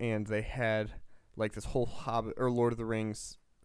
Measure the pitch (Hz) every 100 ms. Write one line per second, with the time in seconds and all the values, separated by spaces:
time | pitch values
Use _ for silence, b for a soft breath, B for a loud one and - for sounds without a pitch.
0 | 117 107 107 107 110 131 113 110 107 -
1 | - - - - 110 110 - 131 117 -
2 | 127 117 110 - 123 120 120 117 113 110
3 | 110 104 - - _ _